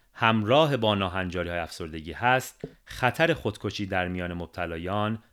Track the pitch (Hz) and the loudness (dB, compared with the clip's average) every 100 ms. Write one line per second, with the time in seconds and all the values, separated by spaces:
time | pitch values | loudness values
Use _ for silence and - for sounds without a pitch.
0 | _ - 113 113 104 135 160 135 110 101 | _ 0 4 4 6 6 6 4 2 2
1 | 95 92 92 87 85 87 80 - 85 80 | 2 -2 -4 -2 -4 -4 -6 -8 -8 -8
2 | 80 80 120 127 - - - - - - | -10 -2 2 2 0 -12 -14 -14 -16 -2
3 | 127 - 165 160 113 - 107 - 101 95 | -2 2 2 2 -2 -4 -6 -4 -2 -2
4 | 90 90 87 87 85 - 85 85 85 104 | -2 -2 -4 -6 -8 -6 -6 -4 -4 -2
5 | 107 110 - | -2 -2 -8